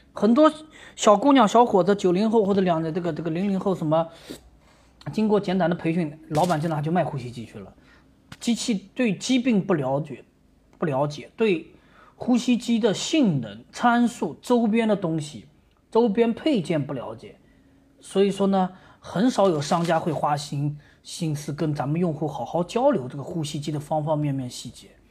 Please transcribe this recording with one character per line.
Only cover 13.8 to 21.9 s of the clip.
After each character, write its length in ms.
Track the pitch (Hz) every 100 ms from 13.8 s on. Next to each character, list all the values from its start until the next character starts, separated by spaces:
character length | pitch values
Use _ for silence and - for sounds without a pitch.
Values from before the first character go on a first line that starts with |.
| 240 240 240
数、 300 | - 170 127
周 280 | - 240 226
边 200 | 226 220
的 80 | 202
东 240 | 170 160
西、 280 | 147 107 - _ _ _ _
周 180 | 226 240
边 240 | 196 233
配 300 | 226 320 254
件 240 | 147 160 135
不 80 |
了 220 | 135 104 110
解， 240 | 104 - _ _ _ _ _ _
所 240 | - 196
以 60 | 202
说 160 | 196 196
呢， 240 | 196 185 - - -
很 320 | - - 247
少 180 | 240 196
有 100 | 156
商 240 | 143 170
家 160 | 170 165
会 140 | 165
花 240 | 143 151 147
心， 400 | - 143 147 147 - _
心 340 | - - 165 147
思 160 | 156
跟 220 | 147 160
咱 160 | 151
们 100 | 135